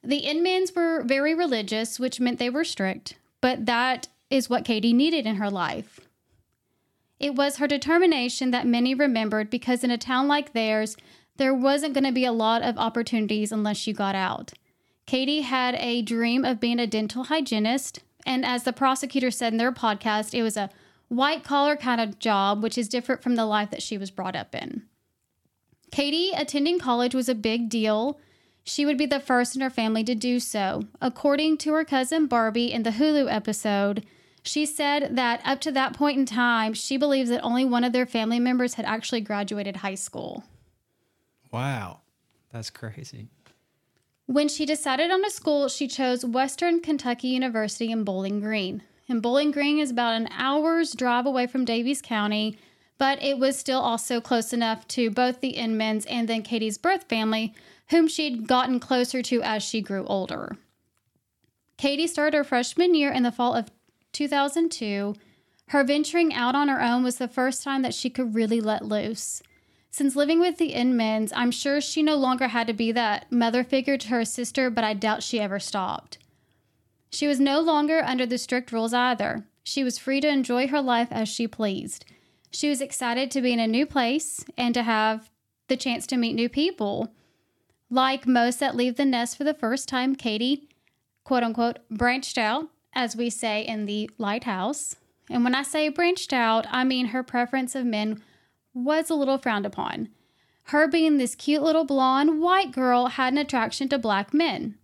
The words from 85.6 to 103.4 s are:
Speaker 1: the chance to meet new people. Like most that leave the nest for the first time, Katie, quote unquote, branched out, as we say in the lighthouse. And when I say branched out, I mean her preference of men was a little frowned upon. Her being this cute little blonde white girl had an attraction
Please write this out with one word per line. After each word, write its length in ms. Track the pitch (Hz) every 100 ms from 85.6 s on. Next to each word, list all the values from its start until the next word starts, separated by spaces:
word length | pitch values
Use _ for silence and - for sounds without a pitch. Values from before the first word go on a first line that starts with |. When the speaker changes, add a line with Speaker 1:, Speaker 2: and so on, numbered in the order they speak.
| _
Speaker 1:
the 80 | 262
chance 300 | 262 240 -
to 80 | 262
meet 180 | 233
new 140 | 226 233
people. 640 | 269 320 370 208 196 226 _ _ _ _ _ _ _ _
Like 360 | 247 262 269 254
most 340 | 247 240 247
that 160 | 269 233
leave 200 | 247 240
the 100 | 277
nest 300 | 247 240 -
for 80 |
the 100 | 294
first 340 | 302 226 262 -
time, 260 | 262 254
Katie, 540 | 269 240 214 247 285 - _ _ _ _ _
quote 180 | - 254
unquote, 360 | 233 226 233 233 _
branched 460 | 214 240 254 262 -
out, 320 | 214 240 320 _ _
as 240 | - 240 226
we 140 | 240
say 360 | 226 233 214 214
in 200 | 220 208
the 240 | 208 214 -
lighthouse. 800 | 208 220 247 190 196 294 - - _ _ _
And 140 | 247
when 100 | 240
I 80 | 254
say 260 | 277 311 302
branched 440 | 294 349 359 -
out, 340 | 262 233 220 220
I 140 | 254
mean 220 | 262 254 247
her 160 | 247
preference 520 | 254 247 240 262 254
of 120 | 269 247
men 360 | 214 214 214 - _ _ _ _
was 360 | 254 247 311 320
a 40 |
little 240 | 320 269 269
frowned 280 | 254 214 202
upon. 420 | 196 - - 214 _ _ _ _ _
Her 220 | - 294 311
being 300 | 330 320 294
this 180 | 247
cute 280 | - - 294
little 220 | 302 311
blonde 560 | 302 277 262 262 294 311
white 320 | 339 370 381
girl 340 | 254 254 247 247
had 260 | 254 254
an 60 |
attraction 500 | 277